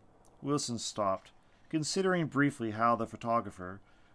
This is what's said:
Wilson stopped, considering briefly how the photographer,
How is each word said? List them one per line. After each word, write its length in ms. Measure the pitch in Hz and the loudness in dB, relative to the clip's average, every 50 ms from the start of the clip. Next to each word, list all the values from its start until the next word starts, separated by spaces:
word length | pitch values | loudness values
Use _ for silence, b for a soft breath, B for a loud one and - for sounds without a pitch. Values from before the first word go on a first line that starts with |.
| _ - - _ - - - - | _ -20 -20 _ -20 -20 -20 -10
Wilson 360 | - 139 147 143 - - 120 104 | -4 -2 -2 -2 -2 -2 -6 -6
stopped, 540 | - - - 110 104 95 95 - - - - b b b b b b b | -6 -6 -4 -2 0 0 -2 -2 -6 -12 -20 b b b b b b b
considering 580 | - 160 147 - - 190 190 190 185 175 160 123 | -4 -2 -2 -2 0 0 2 2 2 2 2 0
briefly 440 | 104 135 143 143 135 - 117 110 | 2 4 2 2 2 0 -4 -4
how 240 | 104 110 117 120 117 | 0 2 4 4 4
the 120 | 110 113 110 | 4 0 -4
photographer, 720 | - - - 117 117 117 107 101 - - 90 90 95 98 - b b b b b b | -6 -6 -2 0 0 0 0 -2 -8 -10 -10 -10 -10 -12 -16 b b b b b b